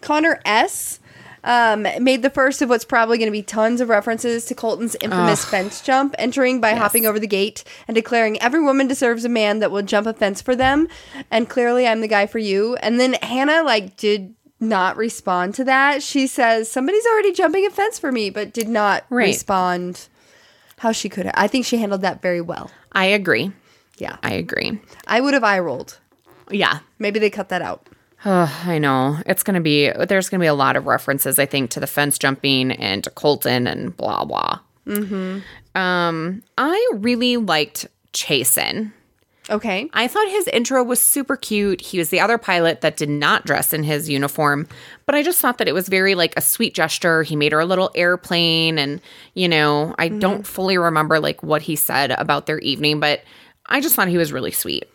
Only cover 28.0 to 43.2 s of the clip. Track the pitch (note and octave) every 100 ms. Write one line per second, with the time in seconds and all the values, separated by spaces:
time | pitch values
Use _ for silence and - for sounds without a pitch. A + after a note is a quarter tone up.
28 | _ _ G#3 F#3 E3 C#3+ F3 E3 D3 C3+
29 | C3 D3+ - F#3+ - F#3+ D#3 D3 C#3+ -
30 | F#3 G3 F3+ F#3+ E3 D3 C3+ C3+ C#3 B2+
31 | - C#3 C#3 C3 C#3 C#3+ B2 - C3+ -
32 | D3 C#3+ C#3+ C3+ C#3+ C3+ C3 - G#2+ G2
33 | - - D3 C#3 - B2 A#2+ - B2+ F3
34 | - - - G1+ G1+ - _ _ - G#3
35 | G3+ G3 F#3 F#3+ F#3+ - _ F3+ F#3 F3+
36 | E3+ E3 E3 G3 - - C4+ F#4 B4 A#3
37 | G#3+ A#3+ B3 A#3+ G#3 D#3 D3 - - _
38 | _ - - D3 - - - - G#3+ -
39 | _ _ _ _ - G#3 A3+ F#3+ C#4+ -
40 | B3 G4 G#4+ G4+ F4+ - A#3 C4 A#3+ C4+
41 | - - C4+ C4+ - G#3+ G3+ F3+ - F3+
42 | D#3+ F#3 G3 A#3 - F3+ E3+ D#3+ D#3+ -
43 | D3 D3